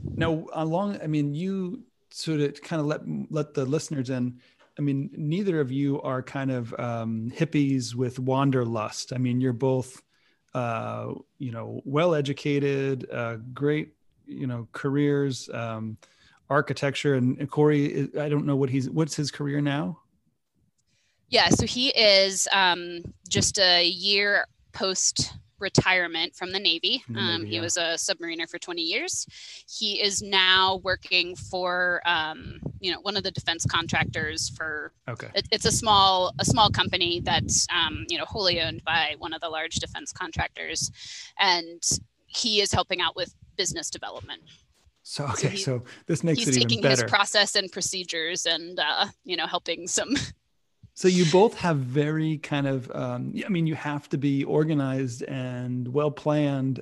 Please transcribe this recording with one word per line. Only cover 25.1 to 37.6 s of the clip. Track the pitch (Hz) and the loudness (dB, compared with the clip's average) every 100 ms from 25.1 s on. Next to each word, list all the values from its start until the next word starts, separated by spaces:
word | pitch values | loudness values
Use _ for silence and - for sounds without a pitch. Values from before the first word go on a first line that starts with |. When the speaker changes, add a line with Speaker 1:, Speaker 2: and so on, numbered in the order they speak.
| - - - - _ | 0 -4 -6 -20 _
Speaker 2:
retirement | 190 - 190 185 170 165 165 - | 0 2 4 2 2 -2 -4 -4
from | 180 | -6
the | 190 | 0
Navy. | 196 165 185 247 - | 2 2 0 -2 -4
Speaker 1:
From | 120 | -4
the | |
Speaker 2:
Um, | 185 170 | -2 -2
Speaker 1:
Navy, | 104 | -4
Speaker 2:
he | 170 | -4
Speaker 1:
yeah. | |
Speaker 2:
was | 170 175 | -2 -2
a | 165 165 | -2 -2
submariner | - - 170 165 170 | -2 -4 -6 -8 -8
for | 170 | -10
twenty | - 170 | -8 -6
years. | 165 214 359 - - - - - - | -4 -4 -4 -6 -8 -14 -18 -20 -16
He | - 214 202 | -6 -4 -2
is | 202 190 | -2 -2
now | 202 190 185 185 190 190 | 2 6 8 6 4 2
working | 185 185 - 180 175 175 | -2 -4 0 0 0 -6
for, | - 185 180 180 180 170 170 | -6 -4 -2 0 0 0 0
um, | 170 156 160 165 - - - | 0 -2 -6 -12 -12 -12 -6
you | 185 | -4
know, | 160 | -4
one | - 196 | -2 -4
of | |
the | 185 | -4
defense | - - 165 160 | -4 -4 -2 0
contractors | 170 165 160 156 165 156 160 - | 0 0 0 0 -2 -4 -4 -6
for, | - 160 151 147 - - | -6 -8 -8 -10 -14 -12
Speaker 1:
Okay. | 120 113 196 | -10 -6 -6
Speaker 2:
it, | - | -2
it's | 214 190 | 0 2
a | |
small, | 151 226 202 196 185 180 - | 2 6 6 8 4 2 0
a | 202 | 2
small | 233 208 | 6 6
company | - 185 180 175 175 | 4 0 2 0 0
that's, | 180 165 - - | 0 0 2 0